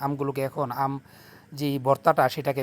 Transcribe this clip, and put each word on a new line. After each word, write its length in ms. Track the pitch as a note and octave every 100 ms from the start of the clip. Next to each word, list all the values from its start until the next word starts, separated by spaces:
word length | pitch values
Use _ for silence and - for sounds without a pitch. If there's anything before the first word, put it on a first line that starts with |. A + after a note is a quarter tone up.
| C#3
আমগুলোকে 360 | C#3+ C#3 C3+ C3+
এখন 180 | D3+ C3 B2
আম 100 | C#3 C#3 - - - - - C#3+
যে 80 | C#3+ C#3 C3+
ভর্তাটা 360 | C3+ E3 D#3 B2+ -
সেটাকে 260 | C#3+ C3+